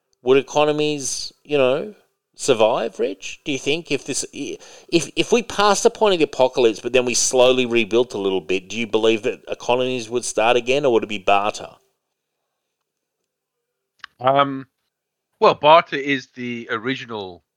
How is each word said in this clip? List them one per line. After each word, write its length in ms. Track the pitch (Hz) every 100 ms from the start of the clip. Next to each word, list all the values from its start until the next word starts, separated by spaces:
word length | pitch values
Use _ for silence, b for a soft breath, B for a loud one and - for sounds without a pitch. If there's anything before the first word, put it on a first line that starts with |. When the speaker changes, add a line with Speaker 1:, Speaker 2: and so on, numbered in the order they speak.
| _ _
Speaker 1:
would 140 | 123 135
economies, 920 | 127 151 151 151 151 147 127 - - _
you 160 | - 147
know, 340 | 127 147 214 196 _ _ _
survive, 640 | - - 110 110 147 113 -
Rich? 420 | 113 - - - -
Do 60 |
you 80 | 135
think 320 | 139 165 165
if 120 | 135 -
this, 200 | 123 -
if, 800 | 107 120 76 - - - 170 - -
if 160 | 156
we 120 | 240
passed 400 | - - 208 196
the 80 | 226
point 220 | - 214
of 40 | 175
the 60 | 147
apocalypse, 540 | - 127 - 117 104
but 140 | 120
then 120 | 123 123
we 80 |
slowly 540 | 113 - 131 127 127 123
rebuilt 480 | 117 101 113 120 107
a 40 |
little 220 | 98 95
bit, 260 | - 95 90
do 120 | 110
you 80 | 113
believe 340 | 113 110 113
that 200 | 120 98 -
economies 640 | 104 - 123 127 127 110
would 160 | 120 -
start 320 | - 110 123
again, 300 | 117 139 143
or 60 |
would 100 | 110
it 40 | 101
be 100 | 104
barter? 500 | 92 101 104 - 85 - _ _ _ _ _ _ _ _ _ _ _ _ _ _ _ _ _ _ _ _ _ _ - -
Speaker 2:
Um, 480 | 127 139 139 135 123 _ _ _ _ _ _ -
well, 140 | 214 -
barter 400 | 147 165 - 143
is 300 | 143 135 -
the 400 | 127 123 117 117
original 720 | 113 117 131 120 110 92 90 _